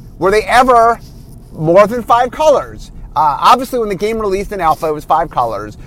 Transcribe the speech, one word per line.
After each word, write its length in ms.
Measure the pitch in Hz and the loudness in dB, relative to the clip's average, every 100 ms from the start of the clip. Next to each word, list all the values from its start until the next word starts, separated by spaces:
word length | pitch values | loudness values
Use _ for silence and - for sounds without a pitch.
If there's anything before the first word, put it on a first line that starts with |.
| - - | -20 -4
were 120 | 180 | 0
they 120 | 214 | 0
ever 540 | 190 233 262 233 233 226 - - - - - | 2 2 4 4 4 0 -8 -20 -20 -20 -18
more 340 | - 156 185 208 | -4 2 4 4
than 160 | 240 | 0
five 280 | - 240 254 | 0 0 0
colors? 600 | - 311 233 120 107 - - - 147 | 0 2 2 -2 -12 -18 -18 -8 -2
Uh, 200 | 151 135 | 0 2
obviously, 360 | 180 240 262 247 | 2 2 0 -4
when 80 | 214 | -4
the 60 | 185 | -4
game 240 | 208 226 | -4 -4
released 320 | 214 190 185 | -4 -4 -6
in 80 | 202 | -2
alpha, 260 | 160 151 160 | -2 0 -2
it 60 | |
was 120 | 151 | -4
five 280 | - 160 156 | -2 -2 -2
colors. 440 | 143 117 101 107 - | -4 -4 -4 -10 -14